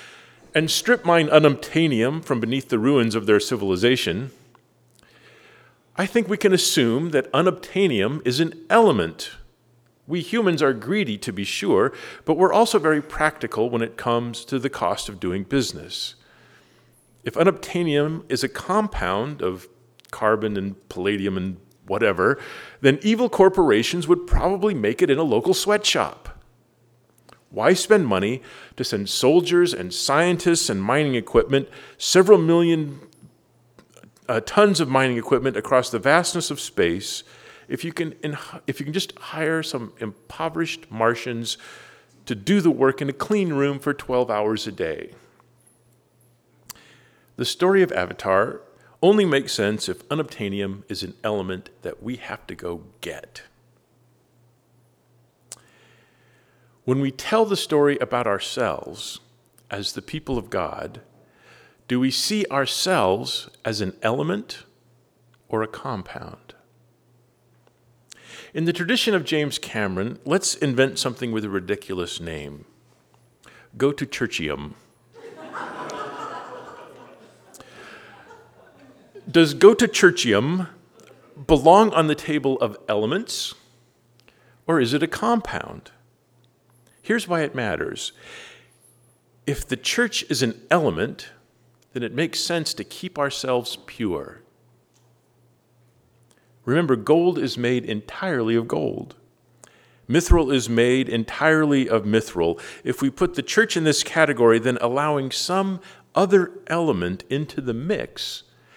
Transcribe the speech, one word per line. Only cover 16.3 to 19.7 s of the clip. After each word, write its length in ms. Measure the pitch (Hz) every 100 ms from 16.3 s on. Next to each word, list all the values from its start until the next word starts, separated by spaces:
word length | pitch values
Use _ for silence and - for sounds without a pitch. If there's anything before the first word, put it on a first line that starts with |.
| _ _ _ _ _ _ _ _ _
If 120 | - -
unobtainium 880 | 185 - - 175 170 143 151 160 -
is 160 | -
a 60 | 135
compound 960 | - - 202 208 - 92 98 135 147
of 260 | - 92 -